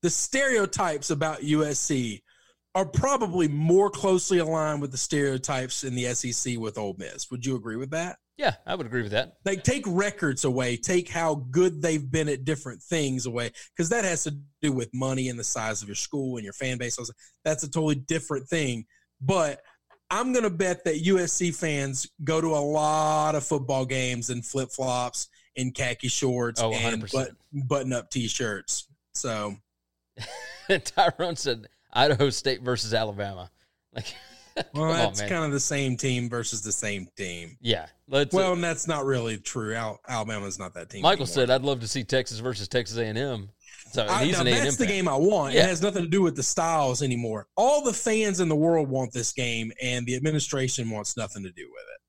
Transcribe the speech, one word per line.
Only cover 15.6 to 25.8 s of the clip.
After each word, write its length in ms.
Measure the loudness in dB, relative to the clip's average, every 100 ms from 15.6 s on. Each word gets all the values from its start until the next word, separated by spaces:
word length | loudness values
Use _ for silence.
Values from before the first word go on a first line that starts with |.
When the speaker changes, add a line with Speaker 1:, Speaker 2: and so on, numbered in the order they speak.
| -2 -4
Speaker 1:
of 40 | -6
your 60 | -8
school 420 | -6 -4 -4 -6
and 60 |
your 100 | -8
fan 260 | -6 -4 -4
base. 180 | -4 -6 -8 -14 -20 _ -2
That's 180 | -2
a 40 | 0
totally 240 | 0 2 0
different 540 | 0 -4 -2 -6 -2
thing. 380 | 0 0 -2 -8 _ _ _
But 400 | 0 2 2 -2 -14 _ _ _ _
I'm 240 | -2 2
gonna 160 | 2 2
bet 340 | 2 0 0 0
that 120 | 0 4
U 140 | 4
S 120 | 4
C 200 | 0 0
fans 560 | 0 -2 0 -2 -4 -6 _
go 180 | 0 2
to 60 | 4 2
a 20 | 2
lot 680 | 2 4 4 4 4 4 2
of 100 | 0
football 400 | -2 0 0 0
games 460 | 0 0 -2 -4
in 100 | -6
flip-flops 880 | -4 -4 -4 -2 0 0 -2 -4 -8 _ _ -4
and 180 | -4
khaki 340 | -2